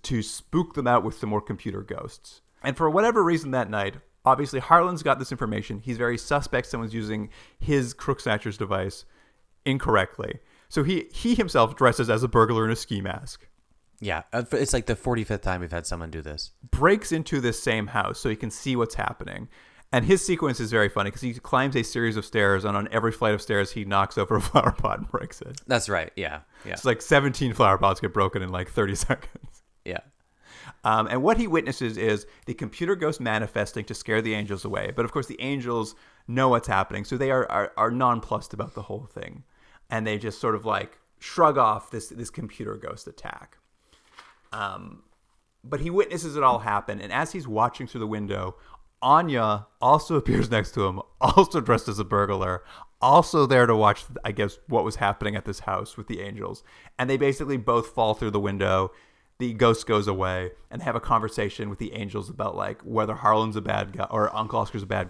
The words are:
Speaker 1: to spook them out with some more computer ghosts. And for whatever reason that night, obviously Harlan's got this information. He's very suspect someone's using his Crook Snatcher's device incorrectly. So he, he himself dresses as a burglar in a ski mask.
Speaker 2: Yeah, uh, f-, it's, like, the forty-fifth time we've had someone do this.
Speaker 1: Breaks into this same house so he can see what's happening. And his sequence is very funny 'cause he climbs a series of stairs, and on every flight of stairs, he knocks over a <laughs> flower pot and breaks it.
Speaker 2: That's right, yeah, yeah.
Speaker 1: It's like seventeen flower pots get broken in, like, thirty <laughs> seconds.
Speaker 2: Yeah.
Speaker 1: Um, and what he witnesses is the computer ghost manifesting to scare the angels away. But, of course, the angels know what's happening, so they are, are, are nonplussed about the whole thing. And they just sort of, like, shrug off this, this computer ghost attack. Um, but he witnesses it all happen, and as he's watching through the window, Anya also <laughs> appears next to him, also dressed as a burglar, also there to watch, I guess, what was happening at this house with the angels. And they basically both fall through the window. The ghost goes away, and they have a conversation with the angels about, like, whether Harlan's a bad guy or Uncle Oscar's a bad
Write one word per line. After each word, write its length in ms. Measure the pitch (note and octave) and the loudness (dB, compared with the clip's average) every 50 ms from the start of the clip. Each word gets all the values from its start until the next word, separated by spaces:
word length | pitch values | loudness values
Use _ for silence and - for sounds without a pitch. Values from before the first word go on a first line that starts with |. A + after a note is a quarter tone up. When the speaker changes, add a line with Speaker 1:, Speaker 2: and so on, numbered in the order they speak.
Speaker 1:
to 200 | - - B2+ A2+ | -6 -4 -2 -2
spook 520 | G#2+ - - - - _ - E3+ E3+ E3 - | -2 -4 -8 -12 -8 _ -2 -2 -2 -2 -4
them 120 | D3 B2+ | -2 2
out 160 | B2 A#2+ A#2 | 4 4 4
with 140 | - G#2+ - - | 2 0 -4 -4
some 100 | - G#2+ | -4 -2
more 120 | G#2 G#2 | -2 -2
computer 420 | - - G#2 - - G#2+ F#2+ G2 | -2 -4 -8 -8 -8 -8 -8 -8
ghosts. 580 | G2+ - - - - - - - - - - - _ _ _ _ | -10 -10 -10 -10 -10 -12 -16 -18 -20 -20 -20 -20 _ _ _ _
And 140 | - C#3 C3+ | -6 -6 -2
for 120 | - E3 D#3 | 0 0 2
whatever 360 | D#3 F#3+ G#3+ A#3 A3+ A3 F#3 | 4 4 4 4 4 4 4
reason 260 | E3+ E3+ D#3 D#3+ C#3 | 4 2 0 0 -2
that 160 | C3 B2+ A#2 - | -2 -2 -2 0
night, 280 | G#2+ G#2 G2 G2 - - - _ _ _ - | -2 -2 -2 -4 -6 -10 -16 _ _ _ 4
obviously 360 | C3 C3 C#3 D3 B2+ - C3 | 4 4 4 2 -2 -4 -6
Harlan's 420 | - - E3 F3 E3+ F3+ F3+ D#3 | 4 6 6 6 6 4 0 0
got 160 | D3+ D3 C3 C3 | 2 2 2 2
this 140 | C3 - | 0 -6
information. 480 | C#3+ - A#2+ G#2+ G#2+ G#2 G2+ - G#2 G2+ | -6 -4 -4 -2 -2 -4 -4 -6 -10 -8
He's 160 | - B2+ A#2+ | -8 -8 -4
very 220 | A2+ A#2+ A#2+ A#2+ A#2 | -2 -2 -2 -2 -4
suspect 500 | - - D3 C#3+ A#2+ - - B2 B2 - | -2 -2 -2 -2 0 -2 -2 -4 -2 -4
someone's 260 | - A#2+ A2+ G#2+ A2 | -6 -6 -6 -6 -6
using 360 | A2+ G#2+ G#2+ G#2+ G#2+ G#2 G#2+ - - - - _ - | -6 -6 -4 -6 -6 -6 -8 -12 -20 -20 -20 _ -6
his 360 | - - D3 C#3 B2 A#2+ - | -2 2 2 2 2 0 -6
Crook 260 | - - - C3 - | -6 -4 -4 -4 -2
Snatcher's 360 | - A#2 G#2+ G#2 - A2 G2 - | -2 -2 -2 -2 -2 -6 -6 -6
device 460 | A2 F#2+ G2+ F#2+ F#2 G2 - - - - _ _ _ _ _ _ _ _ _ _ _ | -4 -2 -2 -2 -2 -4 -6 -10 -16 -20 _ _ _ _ _ _ _ _ _ _ _
incorrectly. 760 | C#3 C3 C3 - - A2 G2 F#2+ - - - - - - - - _ _ _ _ - | -2 -2 0 2 4 4 4 4 2 -2 -8 -8 -8 -8 -10 -14 _ _ _ _ -4
So 160 | - D#3+ C#3 | -2 0 0
he, 220 | D#3 F#3+ D#3+ - - | 2 0 -2 -4 -6
he 220 | - - - A#3 B3 | -8 -2 0 2 2
himself 400 | A#3 G#3+ E3+ - C3 A2+ A2+ - | 2 2 4 4 4 4 4 4
dresses 340 | - C3 B2 A2+ - B2 A2+ | 4 4 6 6 4 2 2
as 140 | A2 A2 | 2 2
a 60 | B2+ A#2+ | 2 4
burglar 360 | - A#2 A2 A2 A#2 A2 A2 | 6 6 6 6 4 2 2
in 60 | A2 | 0
a 60 | A2+ | -2
ski 240 | - - - A2 G2 | -4 -4 -6 -6 -4
mask. 480 | F#2+ F#2+ - - C#3 - - - - - _ _ _ _ _ _ _ _ _ _ | -4 -6 -6 -8 -10 -14 -16 -18 -20 -20 _ _ _ _ _ _ _ _ _ _
Speaker 2:
Yeah, 240 | G#2+ G2+ D#2+ E2 - - | -6 -6 -4 -6 -6 -6
uh, 100 | - A#2+ A#2 | -6 -6 -4
f-, 80 | - - | -2 -2
it's, 180 | A#2+ C#3 - | 0 0 0
like, 140 | - B2 G#2+ | 0 -2 -2
the 100 | - A2+ | -2 -4
forty-fifth 460 | - - B2+ A#2+ A2+ G#2+ - A2 G2 | -2 -2 -2 -2 -2 -2 -2 -4 -2
time 180 | - G2 F#2 F2+ | -2 -2 -2 -2
we've 120 | F2+ D#2 | -4 -6
had 140 | F2 E2+ E2 | -6 -6 -6
someone 240 | - F2 E2 E2 D#2+ | -6 -8 -8 -8 -8
do 120 | D#2 D#2+ | -10 -10
this. 300 | C#2+ D2+ D2+ - - - - _ - - | -10 -10 -10 -10 -12 -14 -16 _ -4 -2
Speaker 1:
Breaks 420 | - B2+ C#3+ F3+ G3+ G#3+ G#3 - | 2 4 4 4 4 4 0 -2
into 280 | E3 D#3+ D#3 - - C#3 | -4 -4 -2 -2 -2 0
this 220 | B2 A#2+ G#2+ - | 0 -2 -2 -2
same 260 | - C3 A2+ A2 G#2 G2+ | -2 -2 0 0 -2 -2
house 300 | - G#2+ F#2+ G2 F#2+ - | -2 -2 -2 -2 -4 -4
so 100 | - A#2+ | -4 -4
he 60 | G#2+ | -4
can 140 | - - A2 | -4 -6 -10
see 240 | - - - C3+ B2+ | -10 -6 -4 -2 0
what's 180 | A#2+ A2+ A2+ - | 0 -2 -2 -2
happening. 540 | - G#2 - - - - - - - - - - - - - _ - - _ | -4 -6 -6 -6 -8 -10 -12 -10 -12 -12 -14 -18 -20 -20 -20 _ -20 -6 _
And 120 | - B2 A2 | 0 2 4
his 180 | C3+ F#3+ F3+ - | 4 4 4 4
sequence 340 | - F3+ E3 D#3+ C#3+ A#2+ - | 0 -2 0 0 -2 -2 -2
is 100 | A#2 G#2 | -2 0
very 180 | A#2 A2 G#2 G2 | 2 2 2 2
funny 220 | - G#2 G2 G2+ | 2 -2 -4 -4
'cause 100 | - - | -4 -6
he 140 | C3 B2 A2+ | -8 -8 -8
climbs 400 | - - - - B2+ C3+ C#3 C3 | -8 -4 0 0 2 2 2 0
a 60 | B2 | 0
series 340 | A#2 - - A#2+ A#2 A2+ G#2+ | -2 0 -2 0 0 0 0
of 80 | G#2+ G2 | -2 -4
stairs, 400 | - - A2 G2+ G2 G2 F#2+ G2 | -2 0 2 4 4 4 2 0
and 120 | G#2 G2+ | 0 -2
on 120 | G2+ G#2 - | -2 -2 -2
every 200 | A2 A2+ A2 A2+ | 0 0 0 0
flight 220 | G#2+ - A#2 G#2+ G#2 | 0 0 0 0 0
of 80 | G2+ | 0
stairs, 300 | - - G#2+ G2+ G2 - | -2 0 0 0 0 0
he 120 | - A2 G2+ | -4 -8 -4
knocks 320 | G2 G2+ G2 G2 - - | 0 2 2 2 2 0
over 200 | A2 G2 - A2 | -2 0 0 0
a 40 | A2+ | 0
<laughs> 0 | |
flower 300 | - - - - - - | 0 4 4 4 4 4
pot 280 | - - G#2+ G2+ - - | 2 0 -2 -2 -2 -4
and 80 | G#2 - | -6 -6
breaks 340 | - - - - - - | -8 -8 -8 -10 -12 -14
it. 180 | - - - - - | -14 -14 -14 -14 -2
Speaker 2:
That's 220 | - B2+ A2+ - G#2+ | 0 0 0 0 0
right, 220 | G2+ E2+ D#2+ E2+ - | -2 -2 -2 -6 -8
yeah, 240 | F#2+ F#2 D2+ D2+ D2+ - _ _ - - | -8 -8 -8 -8 -10 -14 _ _ -18 -12
yeah. 80 | G2+ F#2+ | -12 -10
Speaker 1:
It's 100 | - - | -2 0
like 160 | B2+ A2+ - | 0 0 0
seventeen 500 | - - D#3 C#3+ C#3 C#3 B2 - C#3 B2 | 2 4 4 4 4 2 0 -2 -2 -2
flower 240 | A2 - A#2+ G2 F#2+ | 2 4 6 6 6
pots 240 | F#2 G2 G2 F#2+ - | 6 4 2 2 0
get 140 | - F#2 - | -2 -2 0
broken 260 | G#2 F#2+ F#2+ - G2+ | 0 0 0 0 -4
in, 100 | F#2+ F2+ | -6 -6
like, 200 | F#2 F2+ F#2 - | -6 -6 -8 -4
thirty 240 | - A#2+ G#2 G2 G2 | -2 0 0 0 0
<laughs> 140 | - - - | -2 -2 -2
seconds. 560 | C3 - - - - - - - - - _ _ _ _ _ | -2 -4 -4 -10 -16 -18 -20 -20 -20 -20 _ _ _ _ _
Speaker 2:
Yeah. 140 | - F2 - - _ _ _ _ _ _ _ _ - - - - - - _ - | -10 -10 -10 -10 _ _ _ _ _ _ _ _ -20 -20 -20 -20 -20 -14 _ 0
Speaker 1:
Um, 220 | A2+ A2 A2 A2 G#2+ | 2 2 2 2 0
and 140 | A#2+ B2+ | 0 2
what 140 | C#3 G3 A#3 | 2 2 4
he 100 | A3+ A#3 | 2 2
witnesses 520 | G3 D#3+ E3 - C3+ B2+ - C3 A#2 A2 F2+ | 2 0 0 0 -2 -4 -4 -4 -4 -2 0
is 280 | A2 A2 G#2+ G#2 - - - _ _ | 0 0 0 0 -2 -10 -20 _ _
the 80 | - A#2+ | -10 -8
computer 400 | - - A2 - - E3+ E3+ G3+ | -8 -8 -10 -8 -4 -2 -2 0
ghost 240 | F3+ D#3+ D3+ A#2+ - | 0 -2 -2 -2 -2
manifesting 640 | B2 A2+ A2 G#2+ A2 G2+ - A2 G2+ - - A2 G#2+ | -2 0 0 0 -2 -2 -2 -4 -4 -2 -6 -8 -10
to 100 | - G#2+ | -8 -12
scare 280 | - - - A2 A2 | -10 -4 -2 0 0
the 100 | A2+ A2 | 0 0
angels 320 | A2 G#2+ G#2 G2 G2+ F#2 - | -2 -4 -4 -4 -6 -6 -6
away. 280 | G#2+ G2 G2+ G2 G2+ B2+ | -6 -4 -4 -4 -4 -2
But, 80 | - A#2 | -2 -4
of 80 | A#2 | -2
course, 140 | - D3 B2 | -2 -4 -6
the 120 | - B2 - | -6 -8 -8
angels 520 | B2 C3+ C#3+ C#3 A#2+ B2 A#2 A2+ G#2+ G#2+ - - - _ _ _ _ | -6 -4 -4 -4 -2 -2 -2 -2 -2 -4 -8 -16 -20 _ _ _ _
know 220 | - A#2+ C3 C3+ C3 | -4 0 2 4 4
what's 200 | A#2+ A#2 - - | 4 2 2 0
happening, 360 | G2 F#2+ F#2+ - - G2+ G#2 | 0 0 0 0 -4 -8 -6
so 140 | - C3+ B2 | -6 -4 -2
they 120 | C#3 C3+ | 0 2
are, 160 | C3 B2+ B2 - | 2 2 0 0
are, 220 | - F#2+ G2+ - - | 0 -2 -2 -2 0
are 140 | - G#2+ A#2 | 0 0 2
nonplussed 640 | B2 B2+ C3 B2 A#2+ A2+ - - A2 G2+ - - - | 2 2 4 2 2 0 -2 -4 -6 -6 -6 -8 -10
about 200 | G#2 G2 F2+ - | -10 -10 -10 -12
the 80 | - | -14
whole 220 | G2 - G2+ A2 C3+ | -12 -10 -10 -12 -12
thing. 380 | G#2 - - - G1+ - - - _ _ _ _ _ _ _ - - | -14 -14 -14 -14 -14 -14 -18 -20 _ _ _ _ _ _ _ -12 -8
And 160 | A#2 A2+ A2 | -6 -4 -2
they 100 | A2 G#2+ | -2 -2
just 240 | G#2 A2+ A2 G2 - | -2 -4 -6 -6 -2
sort 140 | - A#2 G#2+ | -2 -2 -2
of, 100 | G2+ G#2+ | 0 -2
like, 340 | A2 G#2 F#2+ G2 - - _ _ _ _ _ | -2 -2 -2 -4 -8 -14 _ _ _ _ _
shrug 400 | - - - F3+ E3+ D3+ C#3 C#3 | -16 -6 2 4 4 4 6 4
off 320 | A#2+ A2 G#2+ G#2 - - | 4 4 2 0 -6 -10
this, 180 | - A2+ - - | -12 -12 -12 -12
this 220 | - A#2 A#2 - | -14 -14 -14 -12
computer 460 | - - - G#2 - - G#2+ G#2 G2+ | -12 -12 -12 -12 -12 -10 -10 -10 -10
ghost 300 | - - - - - - - | -10 -10 -12 -12 -12 -16 -18
attack. 500 | - - - - - - - - _ _ _ _ _ _ _ _ _ _ _ _ _ - - - _ _ _ _ | -18 -14 -14 -14 -14 -14 -18 -20 _ _ _ _ _ _ _ _ _ _ _ _ _ -20 -20 -20 _ _ _ _
Um, 500 | - G#2+ G2+ G2 F#2+ F#2+ F#2 E2+ E2+ - _ _ _ _ _ _ _ _ _ _ _ _ | -8 -6 -6 -6 -8 -10 -14 -16 -18 -20 _ _ _ _ _ _ _ _ _ _ _ _
but 180 | - B2+ D3+ C#3 | -8 -8 -4 -4
he 100 | D3 E3+ | -2 0
witnesses 460 | F3 G3 G#3+ G#3+ F3 E3 D#3+ D#3 C#3+ | 2 2 2 0 -4 -6 -6 -6 0
it 60 | D3+ | 4
all 180 | C3+ C3+ B2 A2+ | 4 4 4 4
happen, 400 | G#2+ A2+ G#2 G2+ - - G#2+ G2+ | 2 0 0 0 -2 -4 -6 -8
and 120 | G2 G#2 | -6 -4
as 200 | G2+ C3 D#3+ D#3+ | -2 -2 -2 -2
he's 140 | - F#3 C#3 | -6 -8 -8
watching 400 | B2 G#2+ G#2+ A2+ A#2+ - - C3 | -2 2 2 2 2 0 -4 -10
through 140 | A#2 - A#2+ | -10 -8 -6
the 60 | A2 | -6
window, 500 | G#2+ A2 G#2+ G#2 G2 G2+ G2 F#2 F#2 - - - - - - - _ _ _ | -4 -4 -4 -4 -4 -4 -4 -6 -8 -10 -12 -18 -20 -20 -20 -20 _ _ _
Anya 640 | A#2+ C3 C#3+ D#3+ F3 E3 C#3 A#2+ A2 G#2+ G#2 G#2 G#2+ - _ _ | 4 6 6 6 6 2 0 2 2 2 0 -2 -4 -10 _ _
also 360 | A#2+ B2+ D3 D3+ - - E3 | 4 6 6 6 4 2 0
<laughs> 40 | C#3 | 2
appears 300 | - - A2+ A2 - G#2+ | 2 2 2 2 2 2
next 220 | A#2 G#2+ F#2+ - | 2 0 0 0
to 140 | - A#2+ G2 | -2 -2 -2
him, 140 | F#2+ F#2 G2 - - _ - | -2 -2 -6 -10 -14 _ 0
also 400 | C3 - - F#3+ F#3 - - D#3+ | 2 6 8 8 8 8 2 0
dressed 280 | A2+ A2+ A#2 A2 - B2+ | 2 2 2 2 2 -2
as 100 | G2+ G#2+ | -4 -4
a 60 | G2+ | -2
burglar, 600 | F#2 G#2+ G2+ G2+ G2 G2 F#2+ F#2+ F#2 F2+ - - - - - - - _ _ | 0 2 2 2 2 0 0 -2 -2 -4 -6 -8 -14 -20 -20 -20 -20 _ _
also 460 | B2 B2+ C#3+ F3 E3 - - D#3 C#3 | 6 8 8 8 8 6 4 4 4
there 200 | B2+ C3+ B2+ B2 | 6 6 6 6
to 100 | A#2 A2+ | 6 6
watch, 280 | G#2+ G#2+ G#2 G#2 - - - B2 - - | 6 6 6 4 2 -4 -12 -14 -8 -6
I 80 | A2 | -6
guess, 260 | G2+ G#2 G#2 G2 - - _ | -2 -2 -2 -2 -4 -10 _
what 180 | - F#2+ A2+ E2+ | 0 0 0 0
was 120 | A2 G#2 | 0 -2
happening 400 | - G#2+ G2+ G2+ - G#2 G#2 G#2 | 0 0 0 0 -2 -4 -4 -4
at 80 | G#2 - | -4 -6
this 160 | G#2+ F#2+ - | -8 -10 -8
house 360 | - G2 G2 G2 G#2 - - | -6 -4 -4 -4 -6 -8 -12
with 100 | - G2+ - | -14 -12 -10
the 120 | A2+ F2+ | -10 -10
angels. 420 | G2 G2+ G#2 G#2+ G2 F#2 F#2+ - - - - - - - _ - | -10 -10 -10 -10 -10 -10 -10 -14 -18 -20 -20 -20 -20 -12 _ -4
And 100 | B2+ B2+ | 0 0
they 80 | C3+ | 2
basically 400 | B2+ C#3+ C#3 C3+ - D#3 C#3 C#3 B2+ | 2 2 2 2 0 -2 -4 -4 -2
both 300 | G2+ B2 A#2 A#2 A2+ - - | 0 2 2 2 0 0 0
fall 200 | C3 A2+ G#2+ G#2+ | 0 2 2 2
through 180 | - A#2 G#2+ | 0 -2 -2
the 80 | G2+ G#2 | 0 0
window. 500 | G2+ G2+ G2 G2 G2 F#2+ F#2+ F#2+ F#2+ F#2 - - _ _ _ _ _ _ _ - | 0 -2 0 0 2 2 4 2 2 0 -4 -12 _ _ _ _ _ _ _ -6
The 140 | B2+ B2 A2+ | -6 -6 2
ghost 320 | G#2+ B2 A#2 A2 - - | 4 4 4 4 2 0
goes 200 | - A2 G#2 G2 G#2 | 0 0 2 2 0
away, 420 | G2 F#2+ F#2+ F#2 F#2 F#2 F#2 F2+ - - - - | -2 0 -2 -2 -2 -4 -6 -8 -10 -14 -16 -14
and 100 | - A2+ | -12 -6
they 40 | E2+ | -4
have 120 | B2+ A2+ | -4 -4
a 40 | A#2 | -4
conversation 720 | - - B2 A2 A2 G#2 - - G#2 G2 - - G#2+ G#2 | 0 0 2 2 0 -2 -4 -4 -4 -4 -4 -6 -8 -8
with 80 | G2 - | -8 -8
the 160 | A2+ - - | -8 -8 -8
angels 340 | A2 G#2 G2+ G#2+ G#2 G2 G2+ | -8 -8 -8 -8 -8 -8 -8
about, 280 | - - A2 G2+ E2+ | -8 -6 -6 -4 -4
like, 260 | F#2+ G2 G2+ G#2 - | -4 -4 -6 -6 -8
whether 320 | - - A2+ A2 G#2+ G#2+ G#2+ | -10 -4 -2 -2 0 -2 -2
Harlan's 420 | - - G#2+ A2 G#2+ A2 A2 G#2 | 2 4 4 4 4 2 0 -2
a 60 | G#2+ | -4
bad 340 | G2 G2+ G2+ G2+ G2+ F#2+ G2 | -4 -2 -2 -2 -4 -4 -6
guy 100 | - G2+ - | -6 -6 -4
or 240 | - A2 G#2+ - - | 0 0 0 0 0
Uncle 220 | G#2+ A2 G#2 A#2+ A2 | -2 -4 -2 -2 -4
Oscar's 240 | G#2 - - G#2+ | -4 -4 -6 -8
a 40 | G2 | -6
bad 220 | F#2 G#2+ G2 F#2 | -4 -4 -4 -4